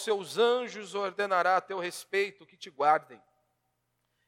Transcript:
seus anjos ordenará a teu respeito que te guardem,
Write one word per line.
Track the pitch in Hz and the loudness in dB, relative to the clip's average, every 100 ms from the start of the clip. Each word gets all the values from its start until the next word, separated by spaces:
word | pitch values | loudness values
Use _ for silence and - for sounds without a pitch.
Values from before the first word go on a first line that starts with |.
seus | - 202 160 151 | -2 -2 -2 2
anjos | 240 247 233 190 196 | 2 2 -2 -10 -10
ordenará | 196 196 190 202 180 175 185 | -6 -4 -4 0 2 4 2
a | |
teu | - 190 | 0 -6
respeito | 175 - - 196 196 - 160 | -6 -8 -6 -2 -2 -6 -20
que | 190 | _
te | - | -14
guardem, | 135 143 156 147 113 _ _ _ _ _ _ _ _ _ _ | 0 4 4 2 -16 _ _ _ _ _ _ _ _ _ _